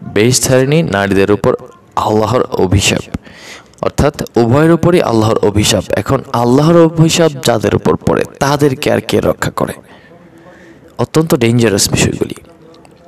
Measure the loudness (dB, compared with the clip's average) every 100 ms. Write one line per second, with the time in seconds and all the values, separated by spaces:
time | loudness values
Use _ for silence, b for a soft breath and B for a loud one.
0 | -6 0 0 0 0 0 2 0 0 -2
1 | 0 2 2 2 0 -2 -8 -20 -10 -6
2 | -2 0 0 0 -2 -2 0 0 0 -4
3 | -6 -12 B B B B B -8 -6 -2
4 | -2 -2 -4 0 2 4 4 2 2 2
5 | 2 0 0 0 0 0 0 -2 -2 -6
6 | -2 -4 -4 -2 0 2 4 4 4 2
7 | 2 2 0 0 -2 0 0 0 0 -2
8 | -2 -2 -4 -4 -2 0 0 0 -2 -2
9 | -2 -2 -2 -2 -6 -6 -6 -8 B B
10 | B B B B B B B B B -6
11 | -2 0 0 0 2 2 2 0 -2 -2
12 | -2 -4 -8 -8 -20 -20 -20 -20 -20 -20